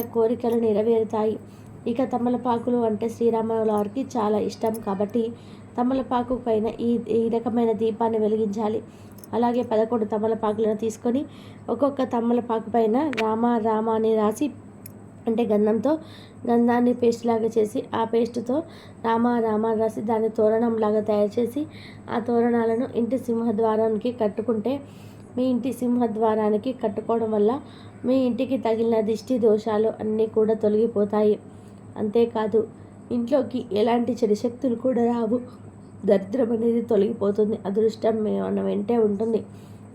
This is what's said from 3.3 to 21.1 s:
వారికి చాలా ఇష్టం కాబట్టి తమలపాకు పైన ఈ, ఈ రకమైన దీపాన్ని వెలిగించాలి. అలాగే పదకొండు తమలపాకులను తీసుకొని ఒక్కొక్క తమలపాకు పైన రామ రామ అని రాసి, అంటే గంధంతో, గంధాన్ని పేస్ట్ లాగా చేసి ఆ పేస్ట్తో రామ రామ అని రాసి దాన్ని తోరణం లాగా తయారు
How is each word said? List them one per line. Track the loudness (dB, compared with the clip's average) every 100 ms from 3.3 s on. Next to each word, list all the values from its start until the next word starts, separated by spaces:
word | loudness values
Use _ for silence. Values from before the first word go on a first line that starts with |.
| 2 0 0 2
వారికి | 2 0 -4
చాలా | -4 -2 0 0
ఇష్టం | 0 -2 -2 -2
కాబట్టి | -4 -2 0 0 -2 -6 -16 -20 -10
తమలపాకు | -2 0 0 0 -2 0 -2
పైన | 0 0 0 -2
ఈ, | 0 0 2
ఈ | 0 2
రకమైన | 0 0 2 2
దీపాన్ని | 2 0 0 0 2
వెలిగించాలి. | 2 2 0 0 -2 -2 -6 -18 -20 -18 -6
అలాగే | 0 2 2
పదకొండు | 2 2 2 0 0
తమలపాకులను | 0 0 0 0 0 0 0
తీసుకొని | -2 -2 -2 -2 -4 -12 -18 -14 -6
ఒక్కొక్క | 0 0 0
తమలపాకు | -2 0 2 0 0 -4 0
పైన | 2 4 2 0 0
రామ | 0 2 2 2
రామ | 2 0 0
అని | 0 2
రాసి, | 2 2 0 -4 -6 -18 -20 -20 -20 -20 -8
అంటే | -4 0
గంధంతో, | 2 4 4 2 0 -2 -4 -18 -20 -10
గంధాన్ని | 0 2 4 4 2
పేస్ట్ | 4 2 2 0
లాగా | 0 0
చేసి | 0 0 -2 -4
ఆ | -4
పేస్ట్తో | 0 0 0 -2 -2 -2 -4 -14 -20 -6
రామ | 0 2 2 2
రామ | 0 0 0
అని | 0
రాసి | 0 -2
దాన్ని | -2 0 0
తోరణం | 2 2 4 2 2
లాగా | 2 0
తయారు | 2